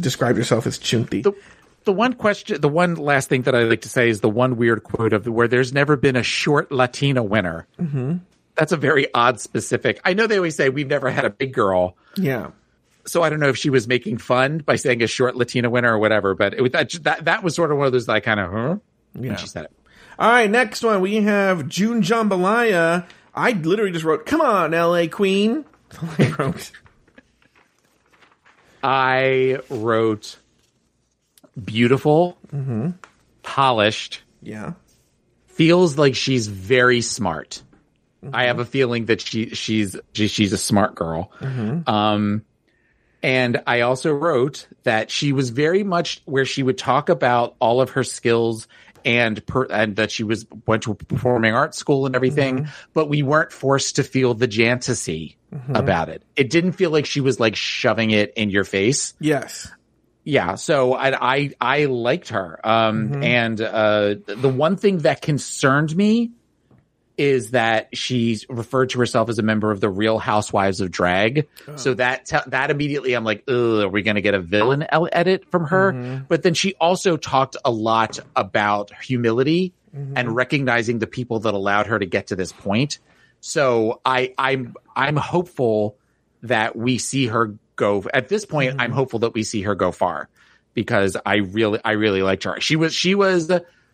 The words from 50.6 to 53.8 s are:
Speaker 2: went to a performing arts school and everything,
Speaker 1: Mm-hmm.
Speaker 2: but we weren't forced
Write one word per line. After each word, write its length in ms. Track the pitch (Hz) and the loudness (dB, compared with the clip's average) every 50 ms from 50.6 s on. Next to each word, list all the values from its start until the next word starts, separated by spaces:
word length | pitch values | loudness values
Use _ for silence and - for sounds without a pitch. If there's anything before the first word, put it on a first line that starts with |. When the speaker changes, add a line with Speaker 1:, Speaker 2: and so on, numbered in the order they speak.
| - | -2
Speaker 2:
went 160 | - 110 110 - | -2 -2 0 -2
to 100 | 117 104 | -4 -8
a 20 | |
performing 600 | - - - - - - 127 123 117 113 110 110 | -8 -8 -8 -6 -2 0 0 0 2 2 2 2
arts 240 | 127 147 156 - - | 0 0 -2 -4 -6
school 260 | - - 143 135 139 | -2 0 0 0 0
and 80 | 135 127 | 0 0
everything, 420 | 127 131 131 147 147 139 135 131 131 | 0 0 0 0 0 0 0 -2 -4
Speaker 1:
Mm-hmm. 120 | 151 147 - - - _ - | -6 -6 -10 -16 -18 _ -2
Speaker 2:
but 160 | 165 156 147 | -2 -2 0
we 140 | 147 147 143 | 0 0 0
weren't 300 | 131 151 156 165 - - | 2 2 0 0 -2 -6
forced 440 | - - 135 135 135 | -4 0 0 0 0